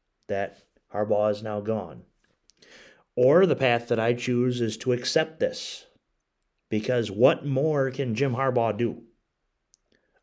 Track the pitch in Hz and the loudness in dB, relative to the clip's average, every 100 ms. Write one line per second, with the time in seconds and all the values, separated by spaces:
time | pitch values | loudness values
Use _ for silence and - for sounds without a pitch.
0 | _ _ - 98 98 - _ _ _ 104 | _ _ -6 -4 -4 -10 _ _ _ -4
1 | 107 104 107 104 110 104 107 110 85 - | 0 2 0 -2 -4 -6 -4 -4 -6 -14
2 | - _ _ _ _ _ - - - _ | -20 _ _ _ _ _ -20 -20 -20 _
3 | _ - 127 170 185 131 131 117 - 113 | _ 2 6 6 4 2 2 0 0 0
4 | 113 123 127 120 127 120 113 - 127 120 | 0 0 0 0 0 0 -2 -4 -2 -2
5 | - 160 156 - 98 - - - - _ | 0 -2 -2 -2 -4 -4 -12 -16 -20 _
6 | _ _ _ _ _ _ - 107 107 123 | _ _ _ _ _ _ -6 -4 -2 -2
7 | 104 101 131 180 143 131 156 147 131 127 | -2 4 4 4 -2 0 0 0 -2 -2
8 | 127 110 139 123 135 120 113 101 117 - | -4 0 0 0 0 2 0 0 -2 -4
9 | - _ _ _ _ _ _ _ _ _ | -14 _ _ _ _ _ _ _ _ _
10 | _ _ | _ _